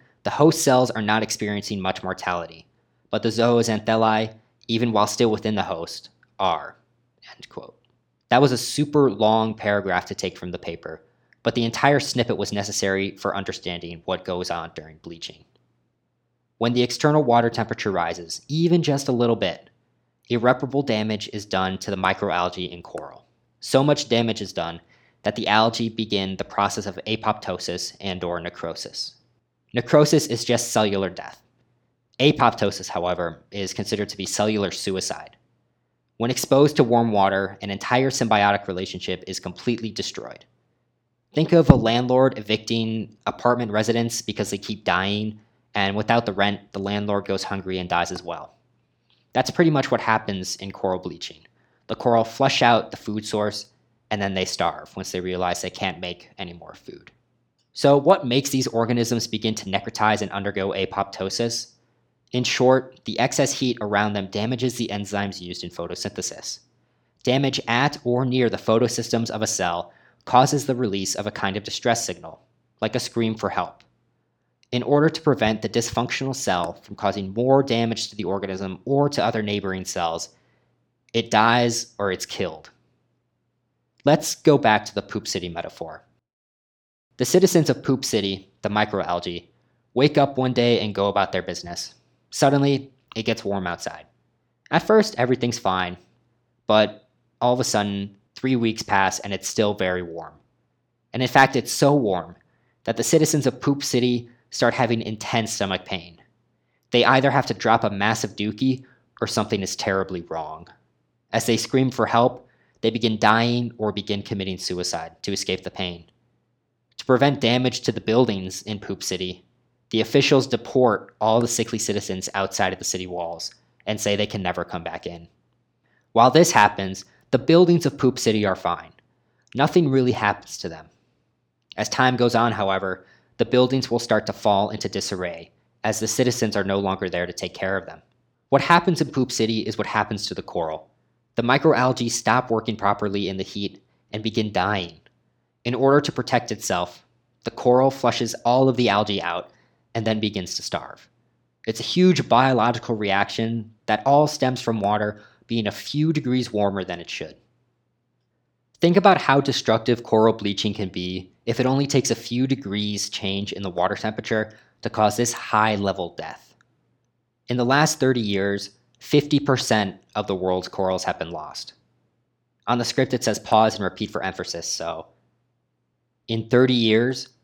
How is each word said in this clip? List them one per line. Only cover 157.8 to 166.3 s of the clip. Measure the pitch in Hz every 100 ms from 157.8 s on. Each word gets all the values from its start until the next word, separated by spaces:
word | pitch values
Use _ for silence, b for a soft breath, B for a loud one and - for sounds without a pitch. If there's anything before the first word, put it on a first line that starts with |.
| _ _ _ _ _ _ _ _ _ _
Think | 170 190
about | 196 180
how | - 139
destructive | 139 - - 113 123 120
coral | - 110 113
bleaching | 110 104 101 107
can | 98 95
be | 90 90 92 92 _ 117
if | 113
it | 127
only | 135 139
takes | 135 123
a | 113
few | - 120 131
degrees | 135 98 104 104 101 -
change | - 98 98 101
in | -
the | 95
water | 87 92
temperature | 101 110 - - 110 107 B B B
to | 117
cause | - 107 107
this | 120
high-level | - - 110 110 104 101 95 87 -
death. | 80